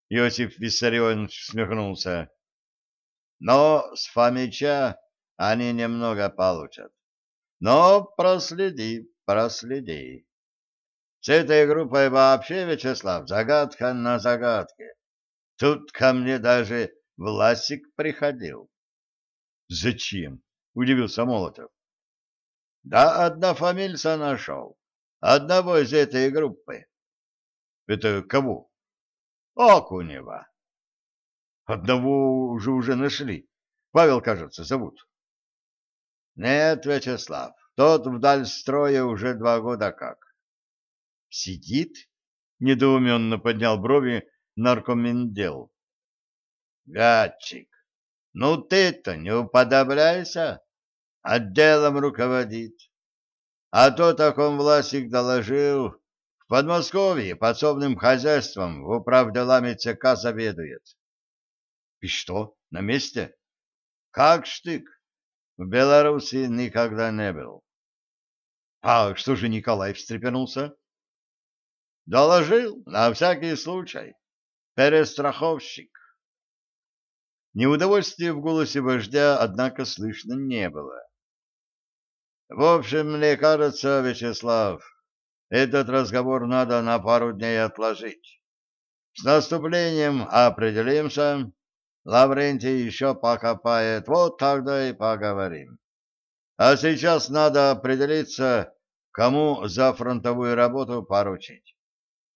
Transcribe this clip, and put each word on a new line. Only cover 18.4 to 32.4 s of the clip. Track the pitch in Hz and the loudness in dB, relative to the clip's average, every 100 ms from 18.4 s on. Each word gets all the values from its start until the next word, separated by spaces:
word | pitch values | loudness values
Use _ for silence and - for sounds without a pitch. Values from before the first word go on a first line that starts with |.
| 87 - - _ _ _ _ _ _ _ _ _ - | -10 -14 -20 _ _ _ _ _ _ _ _ _ -14
«Зачем?» | 85 101 117 - 98 76 65 _ _ _ | -6 -6 -4 -8 -8 -10 -14 _ _ _
удивился | 123 127 131 117 - 120 | -4 0 0 -2 -4 -2
Молотов. | 113 87 - - _ _ _ _ _ _ _ _ _ _ _ | -2 -4 -10 -20 _ _ _ _ _ _ _ _ _ _ _
«Да | - 110 147 160 170 | 0 6 6 6 2
однофамильца | 160 185 139 170 185 196 160 160 156 | 0 -2 0 -2 -2 -6 -4 -4 -2
нашел. | 147 127 - 69 - - _ _ _ _ | -2 -4 -6 -12 -12 -18 _ _ _ _
Одного | 92 139 147 185 180 170 | 2 2 4 0 2 2
из | 131 | 2
этой | 151 143 131 135 | 2 2 2 0
группы». | 143 147 92 - 110 - _ _ _ _ _ _ _ _ _ - | 0 -4 -6 -16 -18 -18 _ _ _ _ _ _ _ _ _ -6
«Это | 107 110 101 | -2 0 -2
кого?» | 92 139 135 98 - _ _ _ _ _ _ _ _ | -2 -2 -2 -4 -12 _ _ _ _ _ _ _ _
«Окунева». | - 240 185 - 92 82 69 55 52 - _ _ _ _ _ _ _ _ _ _ _ - | 2 6 6 4 -8 -10 -14 -16 -16 -18 _ _ _ _ _ _ _ _ _ _ _ -8
«Одного | 107 92 127 131 139 135 131 | -6 -2 0 2 2 2 0